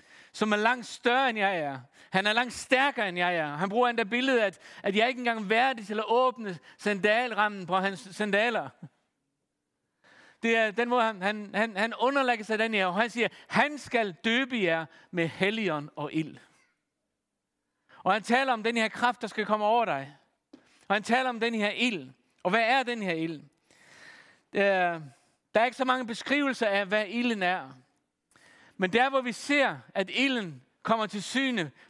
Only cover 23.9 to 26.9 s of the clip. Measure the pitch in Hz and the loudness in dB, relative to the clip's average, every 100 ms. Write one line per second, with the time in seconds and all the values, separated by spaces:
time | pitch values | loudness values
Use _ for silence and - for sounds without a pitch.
23.9 | - - - - _ _ - 196 190 175 | -20 -20 -20 -20 _ _ 2 4 4 2
24.9 | 165 147 - _ _ _ 214 240 233 262 | 0 -10 -18 _ _ _ 2 2 0 0
25.9 | 254 233 226 - 285 277 240 220 196 196 | 0 -2 -8 -2 0 0 2 2 2 2